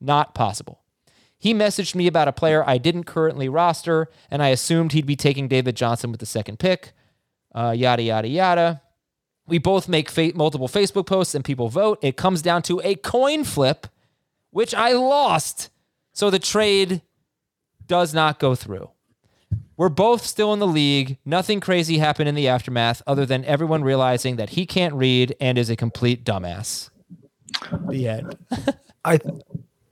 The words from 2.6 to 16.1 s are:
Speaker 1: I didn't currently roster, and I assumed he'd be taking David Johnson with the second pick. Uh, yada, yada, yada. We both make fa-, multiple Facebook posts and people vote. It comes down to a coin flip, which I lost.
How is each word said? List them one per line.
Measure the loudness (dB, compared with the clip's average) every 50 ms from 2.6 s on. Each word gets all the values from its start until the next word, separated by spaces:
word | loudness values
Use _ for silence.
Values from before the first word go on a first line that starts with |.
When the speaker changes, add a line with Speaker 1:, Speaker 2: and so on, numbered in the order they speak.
| 4 2
Speaker 1:
I | 2 2
didn't | 2 0 0 -2 -6
currently | -6 -2 0 0 0 0 -2 -4 -2
roster, | 0 2 2 2 0 0 -2 0 0 0 0 -2 _ _ _ _
and | -2 0 2
I | 2
assumed | 2 2 2 0 2 2 2 2 2
he'd | 0 0
be | 0 -2 0
taking | 2 0 0 0 -2 0
David | 0 2 2 0 -2 -2
Johnson | -2 -2 -2 -2 -4 -8
with | -8 -10
the | -10
second | -8 -6 -6 -6 -6 -8 -2
pick. | 0 0 0 -2 -4 -12 _ _ _ _ _ _ _ _ _ _ _ _ -6
Uh, | -4 -2 -2 0
yada, | 2 2 2 2 2 2
yada, | 0 0 0 -2 -2
yada. | 0 0 2 2 4 4 2 2 0 -4 -10 _ _ _ _ _ _ _ _ _ _ _ _ -2
We | -2 0
both | 2 2 2 2 0 0
make | 0 -2 -2 -2
fa-, | -2 0 0 0 0
multiple | 0 0 0 0 -2 -6 -2
Facebook | 0 0 0 0 0 -4 -2 0
posts | 0 0 0 0 -2
and | -4 -4
people | -4 -2 -2 -2 -2
vote. | 0 0 2 2 0 0 -2
It | -4 -2
comes | 0 0 0 0 0 0
down | 0 0 0 0
to | -2 -4 -2 -2
a | -2 -4
coin | -4 -4 -2 0 2 2 2 2 0 -2
flip, | -4 -2 0 2 2 0 -2 -6 -16 -20 _ _ _ _ _ _ _ _ _ _ _
which | -4 -2 -2 -2 0
I | 0 2 2 4
lost. | 2 2 2 2 2 4 2 2 0 0 -4 -8 -12 -14 -16 _ _ _ _ _ _ _ _